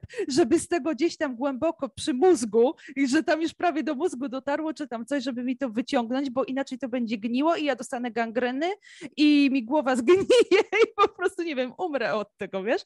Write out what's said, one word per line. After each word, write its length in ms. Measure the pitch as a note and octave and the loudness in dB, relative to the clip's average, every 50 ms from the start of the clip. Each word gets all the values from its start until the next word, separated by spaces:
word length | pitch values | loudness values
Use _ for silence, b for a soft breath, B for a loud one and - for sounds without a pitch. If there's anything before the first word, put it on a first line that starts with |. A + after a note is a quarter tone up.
| - B B B4 F#4+ D4+ | -4 B B -6 -6 -2
żeby 320 | B3+ C#4+ F4 A3 D4 E4 | 2 2 2 4 2 0
z 80 | - - | 0 -2
tego 240 | F4 E4+ B3 D#4+ | -4 -2 -2 -2
gdzieś 260 | D#4 A3 D#4+ E4+ - - | -2 0 0 -2 0 -2
tam 180 | D#4+ C#4 B3+ | -4 -4 -4
głęboko 540 | A3 C4+ C#4 C4+ A#3 C#4 E4 - - C#4 A3+ | -4 -4 -4 -4 -2 -2 -2 -2 -4 -6 -8
przy 240 | - - - - C4 | -8 -8 -6 -4 0
mózgu 600 | B3 F4 F#4 F4 - B3 G#3+ F#3+ A#3 A#3 C4+ E4 B B B C#4 | 2 4 4 4 4 2 0 2 4 4 4 2 B B B -4
i 120 | C4+ C#4+ B3 | -2 0 2
że 160 | B3+ D#4+ - | 2 0 2
tam 180 | - E4 D#4+ | 2 0 0
już 120 | E4 D4+ - | 0 -4 -4
prawie 300 | - - F4 C#4 D#4 B3 | -2 -2 -2 0 0 -2
do 120 | D#4 D4+ | -4 -4
mózgu 340 | B3 E4 F#4 - A#3+ C#4 C4+ | -2 -2 -4 -4 -4 -8 -8
dotarło, 440 | A#3 C4+ - C#4 C#4+ D4+ D#4 D#4 D#4 | -8 -6 -4 -4 -4 -2 -4 -6 -6
czy 140 | - D4+ A#3+ | -6 -8 -8
tam 180 | A#3+ A3+ A#3 | -8 -10 -6
coś, 180 | - C#4+ C#4+ A#3 | -4 -4 -2 -2
żeby 200 | C4+ A#3+ A#3+ B3 | -4 -6 -4 -4
mi 140 | B3+ C4 - | -4 -4 -4
to 120 | C#4 B3 | -4 -4
wyciągnąć, 600 | G#3 A#3 - - C#4+ B3+ A#3 A3 B3+ C4+ C#4+ C4+ | -4 -4 -4 -2 -2 -2 0 0 -2 -4 -4 -4
bo 140 | A#3 C4+ B3 | -4 -4 -4
inaczej 340 | - C4 C4+ C#4 - C4 A#3+ | -4 -4 -6 -6 -6 -8 -8
to 120 | - A#3 | -8 -6
będzie 280 | A#3 C4 A#3+ G#3 A#3 G#3 | -4 -4 -4 -4 -4 -4
gniło 380 | G3+ A#3+ A#3 B3+ D4 E4 E4+ | -4 -4 -2 0 0 0 0
i 100 | D#4+ D4+ | 0 0
ja 100 | C#4+ B3+ | -2 -2
dostanę 360 | - B3 - - A#3+ B3 B3 | -4 -6 -8 -8 -6 -6 -6
gangreny 580 | G#3 A#3 A#3 A3+ G#3 A#3+ A#3+ B3 B3+ C4+ D#4 F4+ G#4 B B B B B E4+ B - - | -4 -4 -4 -2 -2 -2 -2 -2 -2 -2 -2 -4 -4 B B B B B -16 B -2 2
i 320 | D4+ D4+ D4 C#4+ C#4+ C#4 | 4 4 6 6 6 4
mi 140 | B3+ C#4 A3 | 4 0 0
głowa 300 | A3 C#4+ D4+ A#3+ C4+ B3+ A#3 | 0 0 0 2 2 0 2
<laughs> 40 | |
zgnije 240 | A#3 A#3+ F4+ G4 G4 - A#4+ A#4+ - - | 4 4 4 4 6 4 6 6 6 6
i 360 | F4 A4+ G#4+ - - G#4 A4+ G#4+ - | 4 4 4 2 2 2 2 2 4
po 120 | - G4+ G#4 | 2 2 2
prostu, 360 | - - F4+ F4+ - - E4+ | 2 -2 -4 -4 -2 -2 -6
nie 120 | E4 D4 | -4 -2
wiem, 180 | B3 B3+ B3+ - - | -4 -4 -4 -4 -6
umrę 360 | F4+ F4 C#4+ B3+ A3+ F3 E3 | -6 -4 -2 -2 -2 0 -2
od 240 | G#3+ G#3 - _ _ | -2 -4 -6 _ _
tego, 260 | G#3 F3+ - F#3+ F#3+ | -10 -8 -6 -6 -2
wiesz, 180 | A3 C#4+ G4 - | -2 -2 -2 -2